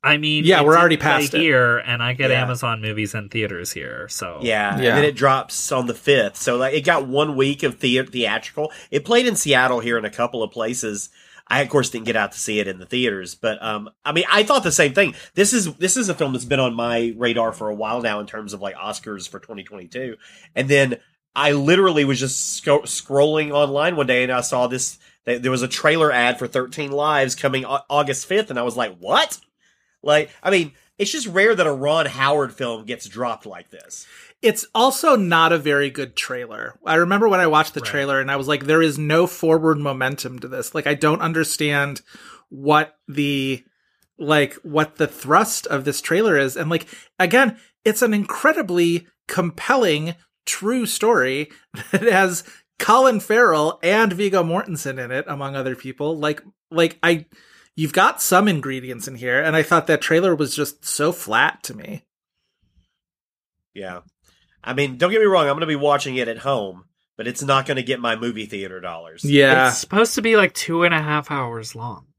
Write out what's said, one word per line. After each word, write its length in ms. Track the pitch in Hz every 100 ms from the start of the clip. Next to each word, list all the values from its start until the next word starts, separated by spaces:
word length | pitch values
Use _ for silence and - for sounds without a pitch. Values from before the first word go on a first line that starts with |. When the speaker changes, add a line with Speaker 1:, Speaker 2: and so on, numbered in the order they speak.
Speaker 1:
I 160 | 139 147
mean, 260 | 151 151
Speaker 2:
Yeah, 160 | 165 180
Speaker 1:
it 60 | 147
Speaker 2:
we're 80 |
Speaker 1:
did 60 | 160
Speaker 2:
already 160 | 175 156
Speaker 1:
play 60 |
Speaker 2:
past 300 | 156 139 143
it. 60 | 151
Speaker 1:
here, 380 | 160 131 123 120
and 240 | - 120
I 100 | 120
get 180 | 127 131
Speaker 3:
Yeah. 120 | 127
Speaker 1:
Amazon 400 | 127 120 120 113
movies 320 | 110 107 104
in 160 | 113 101
theaters 420 | 113 104 92 90
here, 340 | - 67 58 92
so. 300 | - 92 82
Speaker 3:
Yeah, 360 | 120 107 101 101
Speaker 2:
Yeah. 100 | 120
Speaker 3:
and 100 | 113
then 60 |
it 100 | 147
drops 580 | 131 139 131 120 - -
on 140 | 131 123
the 80 |
fifth. 420 | 117 - 139 104 -
So, 200 | - 123
like, 160 | 131
it 80 | 151
got 220 | 143 165 139
one 300 | 135 151 135
week 260 | 135 139
of 160 | 143 120
thea-, 240 | 135 127
theatrical. 680 | 131 123 110 110 - - 151 - -
It 160 | 147 147
played 200 | 233 247
in 80 |
Seattle 460 | 208 147 131 123 123
here 160 | 117 117
in 80 |
a 60 | 107
couple 320 | - 120 120
of 80 | 110
places. 580 | - 113 123 113 101 - _ _ - _
I, 140 | 127
of 80 | 139
course, 180 | 147 131
didn't 160 | 120
get 120 | 110 110
out 160 | 101
to 60 | -
see 200 | - 107
it 100 | 98
in 100 | 92
the 80 | 92
theaters, 480 | 123 123 98 90
but, 280 | - 117 107
um, 260 | 110 107 107 _
I 80 | -
mean, 120 | 156 175
I 120 | 196
thought 180 | 214 277
the 100 | 180
same 200 | 147 151
thing. 220 | 135 190 - -
This 200 | - 202
is, 200 | 240 175 139
this 200 | 180 262
is 140 | 214
a 40 |
film 180 | 165 143
that's 100 | 127 120
been 140 | 139
on 140 | 127
my 400 | 117 117 120 117 113
radar 360 | 120 117 113
for 180 | - 107
a 40 |
while 280 | 104 110 120
now 180 | 117 104
in 60 | 104
terms 260 | 110 104
of, 80 | 104
like, 160 | 98 80
Oscars 500 | 98 107 - 101 90
for 140 | 98
twenty 220 | _ 104
twenty-two. 540 | 95 104 87 123 131 110 - - -
And 140 | - 135
then 300 | 139 135 120 _ _ _
I 180 | - 147
literally 520 | 147 139 180 190 156
was 140 | 139 131
just 360 | 131 - - -
sco-, 220 | - 147
scrolling 680 | - - - 139 147 156 151
online 440 | 147 147 139 160 170
one 100 | 131
day, 160 | 123
and 100 | 127
I 80 | 127
saw 240 | 120 127 123
this, 320 | 127 - - _ _
th-, 160 | - 120
there 100 | 131
was 120 | 127
a 60 | 131
trailer 440 | - 156 160 151
ad 260 | 123 120 123
for 80 | 123
Thirteen 460 | 131 127 139 143
Lives 420 | 143 151 147 131
coming 300 | - 139 131
Au-, 160 | 127 135 -
August 380 | 143 143 135 -
fifth, 240 | 196 214
and 80 | 127
I 40 |
was 140 | 120 117
like, 200 | 113 90
"What?" 400 | 92 196 311 - _ _ _ _ _ _
Like, 260 | 147 147 - -
I 80 | 185
mean, 220 | 196 156 _ _ _
it's 120 | 202
just 140 | 320 226
rare 280 | 180 214
that 120 | 214 160
a 60 |
Ron 320 | 139 139 160
Howard 480 | 151 123 135 151 135
film 300 | 107 127 113
gets 240 | 110 117 107
dropped 380 | 107 123 107 107
like 240 | 90 90
this. 360 | 85 - - - - - _
Speaker 2:
It's 240 | 226 214 -
also 420 | 220 254 254 330 254
not 340 | 185 170 165
a 60 | 170
very 320 | 147 143 143
good 260 | 123 131
trailer. 640 | - - 127 120 110 117 -
I 120 | 160 160
remember 300 | 175 202 226
when 140 | 185
I 60 | 170
watched 260 | 151 156
the 80 | -
Speaker 1:
Right. 80 | 117
Speaker 2:
trailer 320 | 147 139 135
and 100 | 135
I 60 | 139
was 100 | 135
like, 200 | 147 139
"There 160 | 156
is 160 | 165 139
no 280 | 151 160 175
forward 520 | - 165 160 160 151
momentum 600 | 147 131 131 139 131 127
to 80 | 127
this." 260 | 131 117
Like, 120 | 160 143
I 60 |
don't 300 | 147 151 156
understand 800 | 165 160 160 - 151 143 143 135 _ - - - _
what 480 | 135 139 151 156 _ -
the, 560 | 143 143 139 135 127 _ _ _ _ _ _
like, 380 | 151 151 139 -
what 400 | 170 151 151 _
the 100 | 147
thrust 600 | - 131 160 220 - -
of 180 | 147 135
this 160 | 131
trailer 340 | - 165 220 151
is. 180 | 139
And, 140 | 127 160
like, 180 | 165 - - - _
again, 380 | 185 226 269 - _ _ -
it's 160 | 214
an 100 | 240
incredibly 920 | 208 196 - 294 320 214 175 170 170 - _ -
compelling, 880 | - 175 - - 269 214 151 160 170 _ _
true 400 | - - 196 254
story 640 | 226 - 214 156 127 135 151 - _
<laughs> 180 | - -
that 100 | 196
has 420 | 233 190 190 175 - - _ _
Colin 420 | - 240 262 220
Farrell 600 | - 220 233 156 151 -
and 300 | 170 208 220
Viggo 300 | 175 202 190
Mortensen 580 | 165 175 - 160 143 131
in 80 | 123
it, 140 | 127 -
among 300 | 139 139 139
other 180 | 131
people. 440 | 123 135 127 147 160
Like, 240 | 151 147 - _ _
like, 280 | 160 165 -
I, 220 | 170 170 - - _ _ _ -
you've 180 | 156
got 260 | - 214 -
some 260 | - 185 208
ingredients 640 | 160 131 131 127 120 123
in 60 | 127
here, 240 | 123 123
and 140 | 156 156
I 60 |
thought 240 | 156 170 -
that 160 | 156
trailer 320 | - 165 185
was 200 | 160 143
just 300 | - 143 -
so 280 | - - 147
flat 500 | 175 - 110 147 -
to 100 | -
me. 300 | - - 202 _ _ _ _ _ _ _ _ _ _ _ _ _ _ _ _ _
Speaker 3:
Yeah. 260 | - 95 90 _ _ _ _ _ _
I 100 | -
mean, 240 | 127 143 127
don't 140 | 175
get 100 | 220
me 60 | 214
wrong, 220 | 185 143
I'm 60 | 143
gonna 100 | 165
be 100 | 147
watching 400 | 147 143 143 127
it 120 | 117
at 100 | 113
home, 460 | 127 135 98 92 _ _ _ -
but 100 | 113
it's 160 | 120
not 240 | 139 135 131
gonna 160 | 135
get 180 | 120 127
my 160 | 120 113
movie 300 | 120 110 107
theater 340 | 104 95 92
dollars. 440 | 90 82 82 82
Speaker 2:
Yeah. 440 | 147 143 135 131 131
Speaker 1:
It's 100 | 120
supposed 360 | - 196 226
to 80 | -
be, 140 | 226 220
like, 180 | 196
two 300 | - - 165
and 100 | 175
a 80 | 165
half 280 | 151 151 147
hours 440 | 143 123 117 110
long. 320 | 113 120 95 _